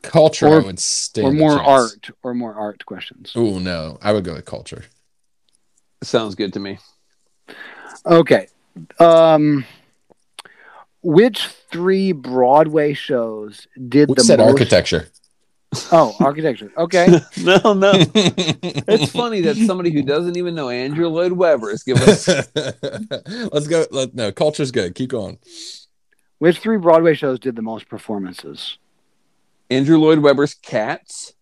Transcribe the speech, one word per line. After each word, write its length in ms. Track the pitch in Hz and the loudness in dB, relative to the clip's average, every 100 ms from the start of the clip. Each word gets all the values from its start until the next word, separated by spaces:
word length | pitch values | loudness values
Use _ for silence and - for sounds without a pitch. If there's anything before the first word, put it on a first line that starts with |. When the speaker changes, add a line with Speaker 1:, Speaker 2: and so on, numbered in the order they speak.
Speaker 1:
culture, 460 | - 165 156 - 147 | 0 2 2 4 4
Speaker 2:
or, 120 | 156 | 4
Speaker 1:
I 40 | |
would 140 | 101 90 | 2 -8
stand 460 | - - - - 139 | -6 -6 -6 -4 -2
Speaker 2:
or 20 | |
Speaker 1:
a 40 | |
Speaker 2:
more 220 | 147 156 143 | 2 2 2
Speaker 1:
chance. 100 | 139 | 4
Speaker 2:
art, 440 | 135 113 - - _ | 4 2 -6 -20 _
or 120 | 127 | -10
more 200 | 123 117 | -8 -8
art 300 | 107 107 101 - | -10 -10 -10 -16
questions. 460 | 95 - - - 117 | -16 -16 -20 -10 -2
Speaker 1:
Ooh, 220 | 113 95 | -2 -2
no, 380 | 90 85 78 - | -6 -8 -10 -6
I 100 | 101 | -2
would 120 | 107 | -2
go 100 | 90 | -4
with 100 | 78 | -12
culture. 400 | - - - - - _ _ _ _ _ _ _ _ _ _ _ | -14 -16 -16 -20 -20 _ _ _ _ _ _ _ _ _ _ _
Speaker 3:
Sounds 320 | - 120 110 | -4 -4 -4
good 180 | 95 101 | -8 -8
to 80 | 98 | -8
me. 180 | 101 98 _ _ _ _ _ _ _ - - - - - | -12 -14 _ _ _ _ _ _ _ -20 -20 -20 -20 -12
Speaker 2:
Okay. 440 | - 165 156 110 92 _ _ - 80 - | 2 2 4 0 0 _ _ -20 -20 2
Um, 680 | 170 165 165 156 151 143 127 _ _ _ _ _ _ - - _ _ - _ _ | 6 6 6 4 2 0 -4 _ _ _ _ _ _ -20 -20 _ _ -20 _ _
which 440 | - 151 240 202 - - _ | 2 4 4 0 -14 -16 _
three 420 | 170 180 196 190 | -6 -4 -2 -4
Broadway 800 | 160 127 127 123 143 156 151 147 | -6 -6 -2 2 2 2 0 -2
shows 760 | 143 - 127 113 110 107 104 _ - 127 | -6 -6 -6 -6 -10 -14 -20 _ -18 0
did 200 | 135 143 | 2 4
Speaker 1:
We 40 | 135 | 4
Speaker 2:
the 80 | |
Speaker 1:
said 140 | 226 151 | 4 6
Speaker 2:
most 120 | - | 6
Speaker 1:
architecture. 580 | 135 120 92 - 82 - _ _ _ _ _ _ - - | 4 4 2 2 -4 -6 _ _ _ _ _ _ -14 2
Speaker 2:
Oh, 240 | 165 131 101 | 4 2 0
architecture. 500 | 135 147 156 110 104 - | -2 0 -4 -6 -10 -8
Okay. 320 | 170 180 180 170 - | -2 4 6 6 4
Speaker 3:
<laughs> 60 | - | -6
No, 300 | 175 185 220 | 2 4 4
no. 200 | 196 196 | 2 2
Speaker 1:
<laughs> 220 | 196 165 220 180 - 165 151 175 143 - | 4 2 2 0 -2 -6 -6 -8 -8 -2
Speaker 3:
It's 240 | 214 147 | 0 0
funny 280 | - 240 214 | -4 -4 -2
that 140 | 165 147 | -2 0
somebody 340 | 220 185 175 | -2 -2 -2
who 120 | 151 | -2
doesn't 340 | 135 147 175 175 | -2 -4 -4 -6
even 180 | 175 | -6
know 140 | 165 131 | -6 -6
Andrew 400 | 123 131 151 170 | -6 -6 -4 -4
Lloyd 240 | 160 180 | -2 -4
Webber 380 | 180 175 139 107 | 0 0 0 -2
is 120 | 107 | -10
giving 200 | - 123 180 | -2 4 4
us 200 | 190 - | 4 0
Speaker 1:
<laughs> 1200 | 151 - 151 165 - 139 - 110 131 - 226 226 | -2 -2 -8 -8 -10 -12 -12 -12 -14 -12 -12 -6
Let's 140 | 151 147 | -6 -2
go. 200 | 165 156 | -2 -2
Let, 240 | 139 131 | -6 -8
no, 160 | 123 107 | -6 -8
culture's 380 | - 151 151 139 | -2 -4 -2 -6
good. 240 | 123 90 | -4 -6
Keep 160 | - 131 | -8 -8
going. 280 | 127 92 87 _ - - - _ _ _ _ _ _ | -8 -10 -14 _ -20 -20 -20 _ _ _ _ _ _
Speaker 2:
Which 200 | 160 180 | 0 0
three 180 | 220 220 | -2 0
Broadway 360 | 170 165 165 | 4 4 4
shows 240 | 147 143 127 | 0 -4 -4
did 180 | 135 117 | -8 -8
the 60 | |
most 260 | 110 113 - | -10 -12 -14
performances? 880 | 107 - 104 92 87 73 73 - - _ _ _ _ _ _ _ _ _ | -18 -10 -10 -10 -14 -18 -16 -16 -16 _ _ _ _ _ _ _ _ _
Speaker 3:
Andrew 280 | 131 139 160 | -2 2 4
Lloyd 200 | 156 160 | 4 4
Webber's 360 | 147 135 147 | 4 2 -2
Cats. 760 | - - 120 110 156 _ - - _ | -6 -8 -6 -6 -8 _ -20 -20 _